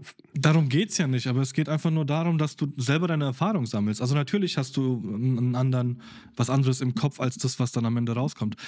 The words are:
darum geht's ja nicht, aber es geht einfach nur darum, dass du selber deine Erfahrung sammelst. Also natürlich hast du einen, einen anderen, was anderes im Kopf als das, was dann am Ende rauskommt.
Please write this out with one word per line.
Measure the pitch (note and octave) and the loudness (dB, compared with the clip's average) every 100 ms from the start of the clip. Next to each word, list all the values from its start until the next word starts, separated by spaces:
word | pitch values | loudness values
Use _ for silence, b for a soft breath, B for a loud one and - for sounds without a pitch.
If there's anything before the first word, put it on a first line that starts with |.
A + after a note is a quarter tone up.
| - - - | -10 -20 -10
darum | C#3+ D3+ D#3+ C#3+ | 0 4 4 4
geht's | C#3 G#3+ - | 2 0 0
ja | D3 | 0
nicht, | B2+ C3 | 0 0
aber | B2 | 0
es | C3+ | 0
geht | - D3+ | -2 0
einfach | D#3 E3+ | 0 0
nur | D#3+ C#3+ | 0 0
darum, | D3+ E3+ D#3+ | 0 2 2
dass | D3+ - | 0 -2
du | D3 C3+ | -4 -2
selber | A#2+ D#3 F3 | 0 2 2
deine | D#3 C#3 | 0 0
Erfahrung | B2+ D#3+ E3 A2+ | 0 0 0 0
sammelst. | G#2+ G#2 G#2 | 0 0 0
Also | B2 C#3+ | 0 0
natürlich | C3+ G3+ F3+ - | 2 0 0 -2
hast | C3 - | -2 0
du | C3 B2 | 0 0
einen, | F#2+ G#2 B2+ B2 | -2 -2 0 2
einen | B2 B2 | 2 2
anderen, | C3 B2+ B2 B2 B B B - | 2 2 0 -4 B B B -2
was | A#2+ | 2
anderes | C3+ C3 C3 | 4 4 2
im | C3 B2+ | 0 0
Kopf | C#3+ - | -2 -2
als | B2+ - | -4 -2
das, | C3 - | -4 -2
was | B2 | -2
dann | B2 A#2 | 0 0
am | A#2 | 0
Ende | A#2 | 0
rauskommt. | A#2 C#3 - G#2+ - | 0 -2 -2 -4 -4